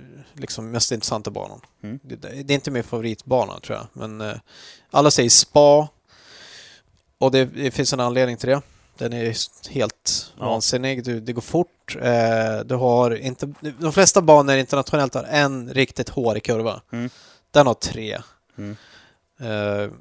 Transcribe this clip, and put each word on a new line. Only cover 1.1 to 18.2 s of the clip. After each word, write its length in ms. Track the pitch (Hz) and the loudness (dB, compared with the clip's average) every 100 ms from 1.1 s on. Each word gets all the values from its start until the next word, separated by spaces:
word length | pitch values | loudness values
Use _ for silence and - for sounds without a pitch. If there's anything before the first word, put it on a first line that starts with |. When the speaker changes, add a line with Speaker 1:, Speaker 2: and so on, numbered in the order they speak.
| 113 104 | -6 -8
Speaker 1:
banan. 300 | 104 98 104 _ _ | -10 -12 -16 _ _
Speaker 2:
Mm. 160 | 104 131 | -16 -16
Speaker 1:
Det, 140 | 131 117 | -16 -18
det 360 | 147 131 139 | -16 -12 -4
är 20 | |
inte 160 | 143 147 | -2 -2
min 140 | 127 | -6
favoritbana, 760 | 110 120 113 110 - 131 98 92 | -6 -6 -6 -8 -2 -2 -2 -6
tror 180 | - 107 | -10 -10
jag. 80 | 110 | -12
Men, 280 | - 110 107 | -14 -14 -10
eh, 160 | 107 110 _ - - - _ | -10 -10 _ -20 -20 -20 _
alla 200 | 143 147 | 4 4
säger 200 | 147 120 | 4 4
Spa. 580 | - - 151 147 147 151 _ _ _ - - - - - - _ _ _ - | 4 6 6 8 8 4 _ _ _ -20 -20 -20 -20 -20 -20 _ _ _ 0
Och 120 | 131 | 2
det, 140 | 131 | 2
det 260 | 127 - 139 | 0 -2 -6
finns 220 | - 135 | -2 -2
en 80 | 131 | 0
anledning 360 | 120 123 127 117 | 0 0 0 -2
till 120 | 123 | -2
det. 140 | 139 - _ _ - | -2 -2 _ _ -8
Den 140 | 117 | -6
är 220 | 120 117 113 - - - | -4 -4 -4 -8 -12 -10
helt 600 | 139 110 - - - - - | -4 -4 -4 -6 -6 -6 -10
Speaker 2:
Ja. 60 | 110 | -6
Speaker 1:
vansinnig. 580 | 113 - 127 131 131 | -2 -2 -2 -4 -6
Du, 160 | 120 117 | -6 -8
det 120 | 113 | -6
går 100 | 120 | -8
fort. 540 | - 165 175 _ - - | -4 -2 -2 _ -16 -6
Eh, 560 | 127 120 113 113 110 110 | 0 2 2 0 -2 -4
du 100 | 113 | -4
har 360 | 127 127 120 123 110 | 0 2 4 2 0
inte, 360 | 127 127 143 147 151 127 | -6 -8 -10 -10 -12 -6
de 140 | 160 | -2
flesta 300 | 147 190 202 | 4 4 6
banor 340 | 160 151 139 135 | 8 8 8 2
internationellt 580 | 131 139 131 151 135 | 0 -2 0 -2 -2
har 100 | 131 | -4
en 500 | 117 147 143 135 120 | -2 0 0 -2 -6
riktigt 340 | 131 131 - 127 | -2 -2 -2 -8
hårig 340 | - 117 107 | -2 -2 -2
kurva. 360 | - 113 113 - - | -2 -2 -2 -6 -10
Speaker 2:
Mm. 180 | 117 123 - - _ _ | -10 -10 -12 -20 _ _
Speaker 1:
Den 160 | 147 135 | 4 4
har 80 | |
tre. 440 | 110 - 117 110 95 | 2 -4 -10 -10 -12